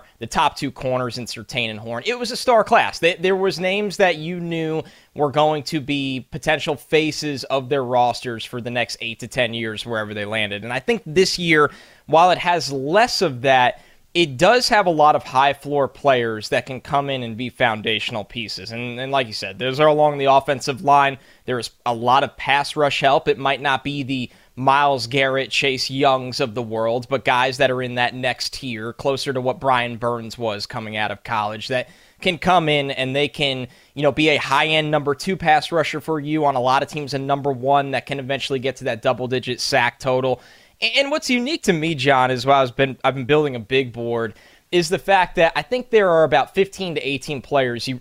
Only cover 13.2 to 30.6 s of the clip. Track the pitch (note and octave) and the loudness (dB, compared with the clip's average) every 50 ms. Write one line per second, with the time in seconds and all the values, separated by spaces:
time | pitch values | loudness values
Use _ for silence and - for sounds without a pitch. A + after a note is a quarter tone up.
13.2 | G#3 D#3 B2+ A#2+ B2+ C#3 C3 B2+ B2 A#2+ - - - _ _ _ _ _ - F3 | 0 0 0 0 2 4 4 6 4 4 2 -2 -10 _ _ _ _ _ 0 0
14.2 | E3+ D3 C3 A#2+ E3+ G3 A#3+ B3+ B3 - A#3 G#3+ F#3+ F3+ E3 D3+ D3 D3+ D3+ C#3 | 0 0 2 4 4 6 6 4 4 4 2 2 4 2 4 6 6 6 6 4
15.2 | - - C3+ C3 C#3 C#3+ C#3 - - C#3+ C#3+ C#3+ C3+ A#2+ - - - C#3+ C3 B2 | 0 0 2 4 4 4 2 -2 -4 -2 0 0 0 0 -2 0 2 2 4 4
16.2 | A#2 A2+ A2 G#2+ G#2 - C#3 B2 - - C3 A#2 - - C#3+ C#3+ C#3 C#3 C3+ B2+ | 2 0 -4 -6 -4 -2 -2 -2 -2 -4 -10 -12 -6 -2 -2 -2 0 -2 -4 -6
17.2 | B2 A2+ A2 G#2+ B2+ A#2 - - B2+ A#2 A2 G#2+ G2 A2+ A2 G#2 - - A#2+ G#2+ | -6 -8 -8 -8 -8 -8 -2 0 2 2 2 0 -2 -2 -2 -2 -2 -4 -6 -8
18.2 | F#2+ - - A#2+ A2 F#2+ - - G#2 A2+ A2+ A#2 B2 A#2+ A#2+ B2 C3 C3+ C#3 C#3 | -8 -8 -10 -10 -8 -8 -10 -12 -12 -12 -10 -10 -10 -8 -8 -8 -6 -2 -2 -2
19.2 | B2+ A2 G#2 - G#2 F#2+ F#2+ G2 B2 C3 C3 C#3+ D3+ D#3 D3+ D3+ D3+ D3+ D3 C#3 | -2 -2 -6 -10 -10 -10 -8 -6 -4 -4 0 4 4 4 6 4 4 2 2 2
20.2 | C#3 C3+ C3+ - - - C#3+ - - D3 C3+ G#2+ G2 C#3 C#3+ C#3+ C#3 C#3 C3+ - | 4 4 4 4 4 2 -2 -2 -4 -6 -6 -2 2 4 6 6 6 4 0 -4
21.2 | _ - _ _ _ - B2+ A#2+ A2 - - _ - B2 A#2+ A2+ A#2+ B2 B2+ C#3 | _ -20 _ _ _ -6 -6 -6 -6 -8 -12 _ -4 -4 -4 0 2 4 4 4
22.2 | C#3+ B2 - - - C3+ C3+ C#3+ C#3+ - - D#3 D3 C#3 - - C#3 C3+ C#3 D#3 | 4 2 -2 -4 -2 0 0 2 0 -2 -2 0 0 0 2 2 2 4 4 4
23.2 | - D3 C#3+ - C3+ C3+ C#3 A#2+ C#3 C#3+ C3+ B2+ - C#3 C#3+ C#3+ C3+ B2 C3+ B2+ | 2 0 0 0 0 -2 -2 0 0 0 0 0 -2 -6 -6 -6 -6 -4 -4 -6
24.2 | A#2+ - _ _ _ _ _ B2 B2+ C3+ C#3 C#3+ D3 C#3+ C#3 B2 A2+ A#2 C3+ C#3 | -6 -8 _ _ _ _ _ -2 2 2 4 4 4 2 2 0 -2 -2 -2 0
25.2 | C3+ C3+ C3+ C3+ C3 G#2 - - C#3+ C#3 C3 B2 - - C3+ C3+ C#3 C3+ C3 C3 | 0 2 0 0 -2 -2 -2 0 0 0 0 -2 -4 -6 -2 2 2 4 4 2
26.2 | B2+ B2+ A#2+ - C#3+ A#2 G#2 B2+ A#2 A2 A2 A2 A2 A2+ A#2 B2 A#2 - C3+ A#2+ | 0 -4 -4 -4 -4 -4 -4 -6 -6 -4 -4 -2 0 0 0 -2 -2 -4 -4 -2
27.2 | - C#3 B2+ B2 B2+ C3+ B2 B2+ C#3 B2+ B2+ B2+ B2+ B2 B2 B2 B2 A2+ B2 B2+ | 0 2 2 2 2 0 2 2 0 2 2 -2 -4 -4 -2 -2 -2 -2 -2 -2
28.2 | B2+ B2 A#2+ - - - - - - B2+ A#2 G#2+ A2 A#2 A2+ - - C#3 C3+ B2+ | -4 -4 -4 -4 -8 -10 -10 -10 -10 -8 -8 -8 -8 -10 -10 -4 -2 -2 -2 -2
29.2 | - C#3+ B2+ C3 B2 B2+ A#2+ - C3+ C3+ B2+ B2 A#2+ A#2+ A#2+ G#2+ A#2+ A#2+ A#2+ A#2 | -2 -4 -4 -2 -2 -2 -4 -2 0 2 2 2 0 -2 -4 -4 -4 -4 -4 -4
30.2 | A2+ A2+ - B2 A#2 A2 G2+ G2+ | -6 -10 -8 -6 -4 -4 -4 -6